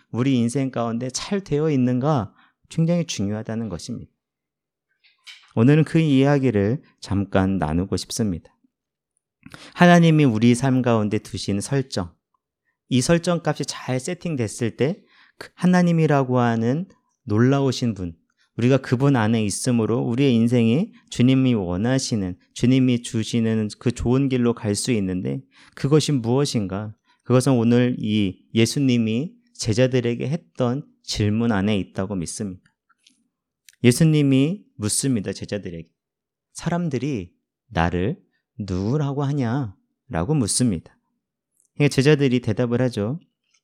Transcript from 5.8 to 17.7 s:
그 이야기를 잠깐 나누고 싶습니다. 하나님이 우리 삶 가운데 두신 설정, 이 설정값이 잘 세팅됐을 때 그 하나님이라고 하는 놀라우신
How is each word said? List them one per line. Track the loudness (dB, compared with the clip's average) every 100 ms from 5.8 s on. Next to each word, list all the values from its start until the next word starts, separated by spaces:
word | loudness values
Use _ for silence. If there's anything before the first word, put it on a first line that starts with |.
그 | 4 2
이야기를 | 2 4 4 2 2 2 0 -2 -6 _
잠깐 | -4 -4 0 0 0 0
나누고 | -2 -2 -2 -6
싶습니다. | -6 -6 -4 -4 -10 _ _ _ _ _ _ _ _ _ -20 -20 -20
하나님이 | 4 6 8 6 6
우리 | 4 4 4
삶 | 4 2 0
가운데 | 2 2 0 -2
두신 | -6 -8 -4 -4
설정, | -2 -4 -4 -8 -8 -12 _ _ _ _ _ _ _
이 | 0
설정값이 | 2 2 2 -2 -2 -4 -6
잘 | -8 -6 -6
세팅됐을 | -6 -8 -6 -4 -4 -4 -6 0
때 | -2 -2 _ _ _ _
그 | -20
하나님이라고 | -2 2 4 4 2 2 2 2 2
하는 | 2 2 0 -2 -6 _ _ _
놀라우신 | -4 2 4 4 0